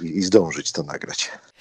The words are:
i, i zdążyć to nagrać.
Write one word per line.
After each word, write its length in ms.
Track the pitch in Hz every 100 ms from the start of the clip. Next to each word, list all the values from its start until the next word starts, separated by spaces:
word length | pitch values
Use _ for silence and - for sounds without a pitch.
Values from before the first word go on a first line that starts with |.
i, 180 | 82 98
i 40 |
zdążyć 500 | 92 104 82 71 -
to 100 | -
nagrać. 480 | 73 67 - - - - - _